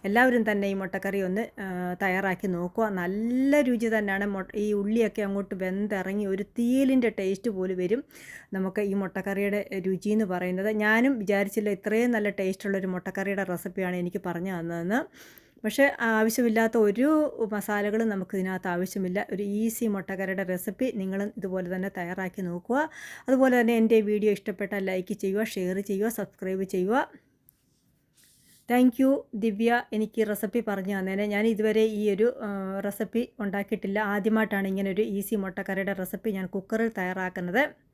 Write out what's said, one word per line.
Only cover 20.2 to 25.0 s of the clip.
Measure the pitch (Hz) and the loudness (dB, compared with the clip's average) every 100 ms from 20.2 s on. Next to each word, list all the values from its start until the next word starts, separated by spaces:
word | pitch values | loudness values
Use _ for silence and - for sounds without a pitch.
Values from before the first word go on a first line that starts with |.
| 190 190 | -2 -2
റെസിപ്പി | 185 180 214 190 262 208 | -2 -4 -4 -2 -4 -2
നിങ്ങളും | 190 196 202 214 | -4 -2 -4 -6
ഇതുപോലെ | 185 185 180 | -4 -4 -4
തന്നെ | 185 196 | -4 -4
തയ്യാറാക്കി | 185 175 185 185 - | -6 -8 -6 -6 -6
നോക്കുക. | 185 175 - 254 302 - - - - | -6 -6 -2 0 0 -6 -18 -12 0
അതുപോലെ | 262 262 247 | 4 6 6
തന്നെ | 226 233 | 4 4
എൻ്റെ | 226 226 | 6 6
വീഡിയോ | 208 208 208 | 4 2 2
ഇഷ്ടപ്പെട്ടാൽ | 202 - 180 202 202 190 | 2 -4 -6 -4 -2 -2
ലൈക്ക് | 185 | -2